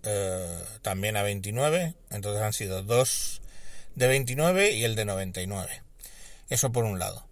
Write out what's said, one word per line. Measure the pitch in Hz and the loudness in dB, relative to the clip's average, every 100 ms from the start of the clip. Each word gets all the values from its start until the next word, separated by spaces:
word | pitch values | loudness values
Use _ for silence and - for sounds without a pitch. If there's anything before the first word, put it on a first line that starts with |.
eh, | 107 104 95 92 87 85 87 - | 0 0 0 -2 -6 -10 -12 -10
también | - 95 104 107 | -6 -2 0 0
a | |
veintinueve, | 101 101 101 113 147 165 165 - - | 0 -2 -4 2 2 4 0 -6 -10
entonces | 104 98 104 | -6 -4 0
han | 107 | 0
sido | - 101 95 | 0 -2 -4
dos | 101 120 131 - - - - - - - - | 2 4 4 2 -2 -4 -8 -8 -6 -6 -8
de | - 127 | 2 4
veintinueve | 131 123 131 165 185 202 | 4 2 2 4 6 4
y | 120 | 4
el | 113 | 0
de | 110 104 | 2 0
noventa | 95 95 90 | -2 -4 -4
y | 92 | -4
nueve. | 101 87 - - - - - - - - | -4 -6 -10 -16 -20 -20 -18 -18 -18 -2
Eso | 123 131 | 0 2
por | 120 | 2
un | 113 92 | 0 0
lado. | 95 90 - | -4 -6 -16